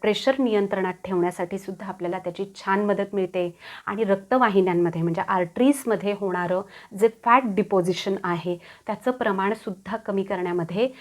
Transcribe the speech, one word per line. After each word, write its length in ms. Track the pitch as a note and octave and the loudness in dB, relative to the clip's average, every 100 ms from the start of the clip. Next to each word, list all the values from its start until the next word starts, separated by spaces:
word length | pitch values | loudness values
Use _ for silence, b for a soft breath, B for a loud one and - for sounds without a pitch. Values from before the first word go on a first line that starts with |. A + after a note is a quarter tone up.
प्रेशर 320 | A3 G#3 C4+ C4+ | 0 0 0 2
नियंत्रणात 540 | B3 G#3 G3+ F#3+ F#3 F3 F#3 | 2 2 0 0 -2 -4 -4
ठेवण्यासाठी 520 | F#3 F3 F3+ F3 G3 | 0 0 -2 -6 -6
सुद्धा 300 | G3 F3+ G3 | -10 -10 -10
आपल्याला 320 | F#3 F3 F#3 | -8 -6 -6
त्याची 260 | F3+ E3+ G3 - | -6 -6 -8 -8
छान 300 | G3 G3 G#3 | -2 0 2
मदत 300 | G3 G3+ G3+ | 0 0 -2
मिळते 420 | F#3 F#3 F3 - B B B | -2 -2 -4 -6 B B B
आणि 180 | G3+ | -2
रक्तवाहिन्यांमध्ये 960 | G#3 G3 - C4 A3+ F#3+ F#3 F3 F3 E3+ | 2 0 2 4 4 4 4 4 2 2
म्हणजे 200 | E3+ E3+ | 0 0
आर्टरीजमध्ये 920 | - F#3+ E3+ - C4 C#4 A#3+ F#3+ G3+ G3 | 0 0 0 2 4 4 0 -2 -2 -2
होणारं 420 | G3 F3+ F3 F#3 G3 B B G3 | -2 -2 0 -2 -4 B B 0
जे 80 | A3 - A#3 | 0 2 4
फॅट 160 | B3 B3 | 4 4
डिपॉझिशन 680 | F#3+ - F#3+ F3 F3 G3+ G3 | 0 2 2 2 -2 -2 -4
आहे 340 | F3+ E3+ F3 F3 B B B | -2 -4 -4 -6 B B B
त्याचं 260 | G#3 B3+ | -4 -2
प्रमाणसुद्धा 840 | B3+ A3+ F#3+ G3 A3 A3 F3+ - A3 | 0 0 0 0 -2 -6 -10 -8 -8
कमी 260 | - G3 | -4 -2
करण्यामध्ये 640 | G3 F#3 F3+ F3 E3 F3+ B3+ B | -2 -2 -2 -2 -2 0 -2 B